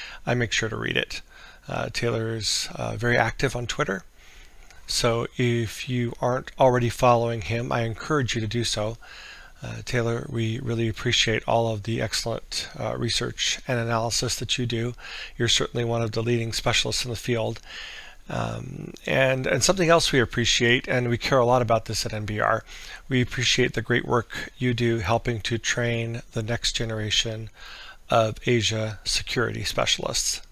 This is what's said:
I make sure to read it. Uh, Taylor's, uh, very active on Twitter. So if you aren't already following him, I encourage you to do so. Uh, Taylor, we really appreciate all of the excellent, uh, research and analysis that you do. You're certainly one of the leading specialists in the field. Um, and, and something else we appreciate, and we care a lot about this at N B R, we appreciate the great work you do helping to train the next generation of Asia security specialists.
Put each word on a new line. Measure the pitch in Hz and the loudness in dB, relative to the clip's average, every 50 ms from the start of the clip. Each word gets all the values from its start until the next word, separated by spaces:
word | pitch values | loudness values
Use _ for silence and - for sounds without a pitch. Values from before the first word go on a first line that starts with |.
| - - - - - | -12 -12 -14 -6 -2
I | - 123 | 0 0
make | 123 120 104 | 2 0 0
sure | - - 117 | 0 0 -2
to | 110 - | -2 -2
read | - 58 - - | -2 -2 0 0
it. | - - - - - - - - - - - - - - - | 0 -2 -2 -6 -10 -12 -16 -20 -20 -20 -20 -20 -16 -10 -6
Uh, | 85 - - - - | -4 -4 -4 -4 -4
Taylor's, | - 120 120 117 113 113 113 113 113 101 - - - - - - | -2 -2 -2 -2 -2 -2 -4 -4 -4 -2 -2 -2 -2 -4 -6 -6
uh, | - 117 110 110 | -6 -6 -4 -4
very | 107 117 120 120 | -2 0 2 4
active | 123 113 113 - - 143 127 - | 4 2 2 0 0 -2 -2 -2
on | 123 120 | -2 -4
Twitter. | - - - - - - 87 - - - - - - - - - - - - - - - - - | -4 -2 -2 -2 -2 -4 -6 -8 -12 -20 -20 -20 -20 -20 -20 -20 -20 -20 -20 -20 -20 -20 -14 -8
So | - - - - 117 117 117 - - - | -6 -2 0 2 2 2 0 -2 -4 -2
if | - 123 120 120 117 113 104 - - - | 0 0 2 2 0 -2 -4 -6 -8 -6
you | 131 123 123 120 117 - - | -4 -2 -2 -2 -2 -2 -2
aren't | - 123 127 127 - - - - | -2 0 0 -2 -4 -4 2 4
already | 135 127 123 123 120 117 | 6 6 6 6 2 2
following | - - 131 123 120 117 117 117 117 113 | 2 4 6 6 6 6 4 0 -2 -4
him, | - - 117 117 123 139 | -4 -2 -2 -2 -2 0
I | 131 120 | 0 0
encourage | 113 113 107 - - - 156 147 123 - - | 0 -2 -4 -4 -2 0 2 2 2 0 0
you | 120 | -2
to | 110 | -2
do | 104 117 120 110 | -2 0 -2 0
so. | - - 107 104 113 113 - - - - - - - - - - - - - | 0 0 -2 -2 -2 -4 -8 -12 -18 -18 -18 -16 -16 -18 -18 -18 -20 -18 -14
Uh, | 127 117 113 110 - | -12 -12 -12 -10 -6
Taylor, | - 131 120 113 117 117 117 - - | -2 0 0 2 0 0 -2 -4 -4
we | 123 113 113 110 113 131 | -2 -2 0 0 -2 -2
really | 135 117 117 113 117 110 | -4 -2 0 0 0 0
appreciate | 104 - - 123 113 - - 117 110 110 - | 0 -2 0 2 2 4 4 4 2 2 2
all | - 113 117 117 113 | 2 2 4 4 2
of | 110 101 101 | 0 -2 -2
the | 113 113 127 | -2 -2 -2
excellent, | 120 110 - - - 117 117 - - - - - - - - - | -2 -2 -2 -2 -2 -2 -4 -6 -6 -8 -6 -6 -6 -8 -8 -6
uh, | 117 113 123 | -4 -4 -2
research | 127 123 113 - - 120 120 - - - - - - - | -2 -2 0 0 0 -2 -2 -4 -2 -2 -2 -2 -2 -2
and | - 127 117 | -2 -2 0
analysis | 117 117 117 113 117 117 - - - 117 - | 0 0 0 0 0 0 0 0 -2 -2 -2
that | - 123 - - | -2 -2 -2 -2
you | - 123 | -2 -2
do. | 113 120 113 113 123 117 - - - - - - - - | -2 -2 -2 -2 -4 -6 -8 -12 -12 -12 -12 -12 -8 -4
You're | - 120 | 0 2
certainly | 113 - - - - - 123 117 | 4 4 2 2 0 0 0 0
one | 117 117 117 | 0 0 0
of | 117 110 107 | 0 0 -2
the | 117 113 | 0 0
leading | 120 120 117 113 113 - | 2 2 2 0 -2 -2
specialists | - - 123 113 - - - 107 - - | -2 0 2 2 2 2 0 0 -2 -2
in | 123 | -4
the | 113 | -6
field. | - - 123 120 113 110 117 117 - - - - - - - - - - - - - - - | -4 -2 0 0 0 0 -2 -4 -6 -10 -14 -14 -14 -14 -14 -14 -14 -16 -16 -18 -18 -10 -6
Um, | - 60 57 57 57 57 - - - - - - - - - | -4 -4 -2 -4 -4 -6 -8 -8 -10 -10 -10 -12 -12 -10 -4
and, | - 156 131 135 131 131 131 131 | 0 2 4 4 4 2 2 0
and | - - 131 - | 0 2 2 4
something | - - 190 170 160 | 4 4 4 6 6
else | 170 160 - - | 6 6 6 4
we | 147 131 | 4 4
appreciate, | 113 - - 127 117 - - - 120 117 120 135 - | 4 4 2 0 2 2 2 4 6 6 6 4 4
and | - - 123 123 | 2 0 2 2
we | 120 120 117 | 2 0 0
care | - - 143 131 | 2 2 4 4
a | 120 | 6
lot | 120 127 127 | 6 6 4
about | 120 110 113 110 - | 4 4 2 2 2
this | - 107 - - | -2 -4 -4 -2
at | 113 107 | -4 -4
N | 104 107 | -4 -4
B | 104 104 107 | -2 0 2
R, | - 107 110 110 - - - - - - - - - - | 4 4 2 2 -2 -6 -16 -16 -14 -14 -16 -12 -4 0
we | 135 127 | 2 2
appreciate | 120 - - 131 120 - - 127 123 135 - | 2 2 0 0 0 2 4 4 4 2 2
the | 123 107 | -2 0
great | - 120 - - | 2 2 2 2
work | - 127 117 - - - - - - - | 2 2 0 0 -2 -6 -10 -10 -10 -6
you | - 127 123 120 | -2 0 0 2
do | 113 120 117 117 113 | 2 2 2 2 2
helping | 95 110 117 117 - 127 117 104 | 2 2 0 0 0 0 -2 -2
to | - - 117 101 | -2 -4 -4 -2
train | - - - 127 120 117 117 117 117 117 113 120 - - | -2 -2 -2 0 0 0 0 -2 -2 -4 -6 -8 -8 -8
the | - 120 | -6 -4
next | 110 110 117 - - - | -2 -2 -2 0 0 0
generation | - - 117 113 110 110 107 107 - - - 113 110 110 113 110 - - - - - - - - - - - - | 0 0 -2 -2 -4 -4 -2 0 0 0 0 0 -4 -6 -8 -12 -14 -16 -18 -16 -16 -16 -16 -18 -18 -10 -2 2
of | - 117 113 110 - - - | 4 4 4 4 0 -2 2
Asia | 131 120 117 98 110 113 110 110 110 104 - - | 2 4 4 4 2 0 -2 -2 -4 -6 -6 -4
security | - - - - - - 131 113 110 107 113 107 | -2 -2 -2 -2 -2 0 0 0 0 -2 -4 -4
specialists. | - - - 120 - - - - - - - - - - - - - | -2 0 2 2 2 2 0 0 -2 0 0 0 -2 -2 -4 -6 -14